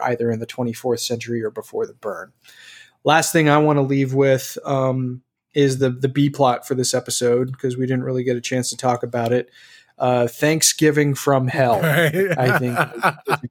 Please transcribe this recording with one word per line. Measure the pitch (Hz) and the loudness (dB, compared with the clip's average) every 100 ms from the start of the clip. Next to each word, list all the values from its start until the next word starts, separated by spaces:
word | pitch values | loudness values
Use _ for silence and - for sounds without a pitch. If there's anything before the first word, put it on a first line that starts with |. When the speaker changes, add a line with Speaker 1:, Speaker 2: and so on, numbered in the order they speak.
Speaker 1:
either | 123 120 117 | -2 -2 -2
in | 113 | -4
the | 113 | -6
twenty-fourth | - 120 117 127 117 | -6 -6 -4 -4 -4
century | - 117 117 117 | -4 -6 -6 -6
or | 107 | -6
before | - - 110 113 | -8 -8 -6 -6
the | |
burn. | - 107 85 95 _ _ - - - - _ 143 | -8 -10 -10 -12 _ _ -20 -20 -20 -20 _ 2
Last | 160 156 | 2 2
thing | 165 151 | 2 4
I | 147 | 4
want | 151 143 | 4 2
to | |
leave | 135 139 131 | 2 0 0
with, | 135 135 131 - - 147 | 2 4 2 -2 -10 -4
um, | 135 131 131 127 127 _ _ _ | -2 0 -2 -4 -8 _ _ _
is | 147 139 131 | 2 2 2
the, | 131 | 0
the | 127 131 | 0 -2
B | 139 143 | 2 0
plot | 143 131 120 - | 2 2 0 -4
for | 127 | -4
this | 123 | -2
episode, | 127 123 - 120 123 131 131 | -2 -4 -2 2 2 0 -4
'cause | 131 123 | -6 -2
we | 127 | -2
didn't | 131 | -2
really | 131 127 | -2 -2
get | 127 123 | -2 -2
a | |
chance | - 127 120 | -2 -4 -4
to | 113 | -2
talk | 127 120 | -2 -2
about | 117 120 117 | -2 -4 0
it. | 123 - - - - _ - | 0 -2 -12 -20 -20 _ -4
Uh, | 127 123 120 | 0 2 0
Thanksgiving | - 151 160 - - 156 147 143 135 | 0 0 2 0 2 2 4 2 0
from | 147 135 127 | 2 2 2
hell, | 147 127 196 | 2 2 2
Speaker 2:
Right. | 165 147 160 175 196 151 | 2 2 2 0 0 0
Speaker 1:
I | 127 175 | 2 2
think | 123 123 | 0 -2
is | 147 - | -4 -2
a | 185 - - - 127 | -2 -2 -4 -4 -4